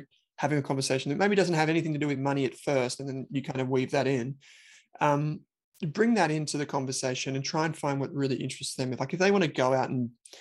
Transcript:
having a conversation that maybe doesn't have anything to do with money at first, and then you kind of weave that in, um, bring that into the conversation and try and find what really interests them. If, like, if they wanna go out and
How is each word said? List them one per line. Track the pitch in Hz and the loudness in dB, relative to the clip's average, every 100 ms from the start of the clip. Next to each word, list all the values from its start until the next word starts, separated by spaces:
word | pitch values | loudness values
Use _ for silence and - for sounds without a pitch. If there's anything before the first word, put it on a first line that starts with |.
| - _ _ - | -4 _ _ -4
having | 143 147 | 0 0
a | |
conversation | 135 139 135 135 135 | 0 -2 0 0 0
that | 143 | 0
maybe | 202 202 | 2 4
doesn't | 175 160 | 4 2
have | 156 | 2
anything | 165 160 | 2 0
to | 147 | -2
do | 147 | -2
with | 135 | 0
money | 139 139 135 | 0 0 -2
at | - | -2
first, | - 139 123 - | 0 0 0 -4
and | 139 | -8
then | 131 123 | -8 -4
you | 139 | -4
kind | 143 131 | -4 -4
of | 131 | 0
weave | 131 127 | 0 2
that | 143 131 | 0 2
in, | 135 120 143 - - - - _ - | 0 -2 -8 -16 -20 -20 -20 _ 0
um, | 151 143 151 160 - _ _ _ 165 | 2 2 0 -4 -12 _ _ _ -6
bring | - 226 | 2 2
that | 233 160 | 4 4
into | 156 151 147 | 2 -2 -4
the | 143 | -2
conversation | 143 131 131 131 127 - 135 | -2 -2 -2 -2 -2 -4 -4
and | |
try | 135 160 160 | -2 0 -2
and | 156 | -2
find | 147 139 | -2 -2
what | 135 | -2
really | 143 135 123 | -2 -2 -2
interests | 131 - 139 - | -4 -8 -10 -4
them. | 127 | -4
If, | 120 | -2
like, | 131 | -4
if | 170 | 2
they | 190 | 4
wanna | 202 160 | 4 2
go | - 127 | 2 2
out | 131 127 | 2 0
and | 131 120 - - - | -2 -4 -6 -20 -20